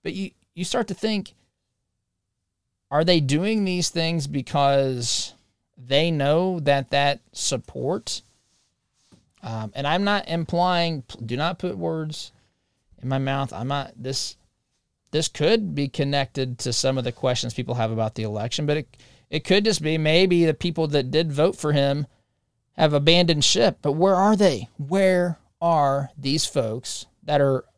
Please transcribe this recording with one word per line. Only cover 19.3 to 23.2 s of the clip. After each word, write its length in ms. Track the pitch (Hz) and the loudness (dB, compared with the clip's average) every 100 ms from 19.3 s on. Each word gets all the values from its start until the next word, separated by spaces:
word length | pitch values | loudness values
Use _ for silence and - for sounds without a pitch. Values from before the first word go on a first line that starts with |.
it 140 | 156 | -6
could 200 | - 190 | 2 2
just 180 | 208 190 | 2 0
be 160 | 156 160 | 0 0
maybe 460 | 156 160 185 175 | 2 4 4 4
the 100 | 165 | 2
people 320 | 151 175 165 156 | 2 -4 -2 0
that 220 | 143 127 | 0 0
did 220 | 147 165 | 0 0
vote 240 | 139 170 - | 2 0 0
for 160 | 151 | 0
him 340 | 147 139 143 147 _ _ _ _ _ _ - | 2 2 0 -6 _ _ _ _ _ _ 0
have 160 | 156 | 2
abandoned 520 | 147 143 170 | 4 4 4